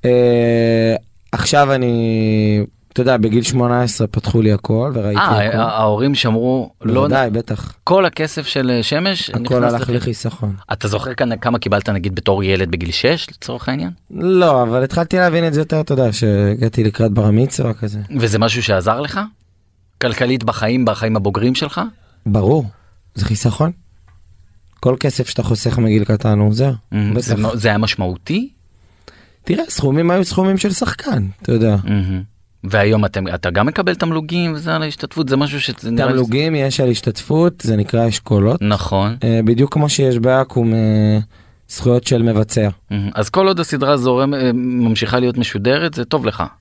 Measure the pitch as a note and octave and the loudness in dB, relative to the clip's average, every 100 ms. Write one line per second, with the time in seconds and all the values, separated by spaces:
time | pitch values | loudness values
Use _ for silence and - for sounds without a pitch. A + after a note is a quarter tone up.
0 | B2+ B2 B2 A#2+ A#2 A#2 A#2 A#2 A2+ A2+ | 4 4 4 4 2 2 2 2 2 0
1 | - - _ - - C#3+ C#3+ C3+ B2 A#2 | -4 -20 _ -4 0 2 4 2 0 0
2 | A2+ A2 A2 G#2+ G#2+ G#2 G#2 _ _ - | 0 0 2 2 2 2 0 _ _ 0
3 | B2+ B2 A2 A2+ A2+ C3 A#2+ A#2+ B2 - | 2 2 4 2 0 0 2 2 0 -2
4 | G#2+ - - A#2 G#2+ G2+ - A2+ C3+ B2+ | -2 -2 0 2 2 2 0 -2 -2 -2
5 | G2+ G#2 - A2+ G#2 A2 A2+ A2 A2 G#2+ | -2 0 2 2 0 0 -2 0 0 2
6 | C3+ C#3+ A#2+ A2+ B2 C3 A2+ _ A2 B2 | 0 0 0 0 0 -2 -4 _ -2 0
7 | C3+ C3 B2 A2 A#2 G#2+ - - - F#3 | 2 2 0 -2 -4 -8 -8 -10 0 2
8 | F3+ - D#3 - C#3+ C#3+ B2+ B2 A2 D3 | 2 -2 -6 -6 -6 -2 0 0 0 -2
9 | F#3 F#3 - A#2 A#2+ B2+ A#2+ A#2 B2 A#2+ | -2 -4 -4 -6 0 2 2 0 -2 -2
10 | B2 A2+ A#2 - G#2 G2 - G#2+ A2 G#2 | -2 -4 -6 -4 -6 -6 -8 -6 -4 -4
11 | C3 B2 B2+ A2+ B2 A#2+ - G#2 G2+ G2+ | -4 -4 -2 -2 -2 -2 0 -2 0 -2
12 | F2+ F#2 - G2 F#2+ F#2+ F#2 E2+ F2 E2+ | -2 -4 0 0 2 0 0 -2 -4 0
13 | B2 D#3+ - - - B2 - C3+ E3+ F3 | 0 0 -4 -14 -10 -8 -6 -4 -6 -10
14 | _ - F3+ F#3 F3 C3+ A#2+ B2 C3+ - | _ -6 2 4 6 4 2 0 0 -2
15 | E3+ F#3 F3+ E3 E3 D3 D#3 D#3 D3+ C3+ | 0 2 2 2 0 0 0 -2 0 2
16 | B2 G#2 A2+ G2+ G2+ A2 A#2 A2+ G#2+ - | 2 2 0 2 2 2 -2 0 0 0
17 | A2+ G#2 G#2+ G#2 C3+ - A#2+ G#2+ A2 G#2 | -2 2 2 2 0 -2 -4 -4 -6 -8
18 | G2+ C#3 A2+ G#2 A2+ A#2+ A2+ G2 F#2 A#2 | -6 -2 0 2 0 0 0 0 0 -2
19 | C#3+ G3 G#3+ _ _ _ _ _ _ _ | -2 -6 -8 _ _ _ _ _ _ _
20 | B2 A2 B2 C3 A2 A2+ A2 B2+ A#2 G#2 | -4 -2 0 0 -2 -2 0 2 0 0
21 | A2+ A2 G2+ G2+ A#2+ B2+ D3 - A3 - | 0 0 0 0 0 0 -4 -6 -8 -10
22 | _ _ - G#2 G2 D3+ A2 - _ _ | _ _ 0 2 4 2 0 -10 _ _
23 | _ - F#2+ A2 A#2+ - D#3+ F3 _ _ | _ -6 -2 0 -2 0 -2 -4 _ _
24 | - - - - - _ - _ B2 B2+ | -20 -20 -20 -20 -20 _ -20 _ -2 0
25 | C#3+ - B2+ - G2+ A2 B2 - A2+ G#2+ | -2 -2 -4 -4 -2 -2 0 0 2 2
26 | G#2 G#2+ A2+ G#2 G#2+ G#2+ C#3 A#2+ _ G#2+ | 2 0 2 2 2 2 0 -2 _ -2
27 | G#2+ A2 A#2+ A2 G#2+ A2+ A2 G#2 A2 - | 0 -2 -2 -2 -2 0 0 2 0 -2
28 | F#2 F2+ - F3 C4 _ _ _ _ _ | -4 -6 -4 -4 -4 _ _ _ _ _
29 | - - _ _ - F3+ E4 - C#3 C#3+ | -20 -20 _ _ -4 -2 -2 -2 0 2
30 | E3+ F3+ F#3 - F#3+ F#3+ G3+ F#3 - - | 2 2 0 0 0 0 0 -2 -2 -4
31 | D4 E3 G2 G2 - A#2 A2+ G#2 F#2 G2+ | -4 -2 -4 -6 -2 2 2 2 0 -2
32 | F#2 F#2 G2+ _ _ _ F#2+ G#2 G2+ G#2+ | 0 -4 -8 _ _ _ -2 2 2 2
33 | G2+ - F#2 F2 F2+ F2+ B2+ - F#3 E3+ | 0 -2 -6 -4 -2 0 0 0 -2 -2
34 | E3 D#3+ D#3 E3+ E3+ D3+ E3 D#3+ D#3 - | -2 -2 -2 -2 -2 -4 -4 -4 -4 -8
35 | D3+ - C#3 C3+ C#3+ C3+ - A#2 A2 A#2 | -10 -4 0 0 0 -2 -6 -6 -4 0
36 | A#2+ C3 A#2+ B2+ D#3+ D#3 C3+ B2+ C3 A#2 | 2 2 0 0 0 0 -2 0 0 0
37 | - G2+ - D#3 E3+ F3 A#2 G#2+ G#2 A#2 | -4 -6 -2 2 2 0 -2 0 0 0
38 | A#2 G#2 - G#2 G2+ D3+ G#2 G#2 - G2 | 0 -2 0 2 4 2 0 -2 0 0
39 | G2+ A#2+ A#2 A2+ A2 A#2 C#3 D3+ D3 - | -2 -2 0 2 2 2 2 2 0 2
40 | C3+ A#2+ A#2+ C3 C3 - A#2 A2+ A2 G#2+ | 2 2 2 2 0 0 0 2 2 2
41 | G#2+ G#2+ G#2+ - _ _ _ - B2+ B2 | 2 2 -2 -12 _ _ _ -4 2 2
42 | - A#2+ A#2 G#2+ G#2+ - G#2 F2+ _ G2+ | 2 2 2 2 0 0 0 -2 _ -4
43 | G2+ - G#2 F3+ F#3+ F3+ D#3+ C#3+ C3+ C#3+ | -4 -4 -2 0 2 0 -2 -2 0 2
44 | B2 B2 C#3 C#3 B2+ A#2+ B2 B2 A#2 A2 | 2 2 0 0 0 0 -2 0 0 0
45 | G#2 B2 B2 B2 A#2 G#2+ G#2 C#3+ E3 C3 | 0 0 0 -2 -4 -2 0 0 -2 -4
46 | A#2+ D#3 A#2+ - E2 - | -4 -2 -2 -4 -8 -10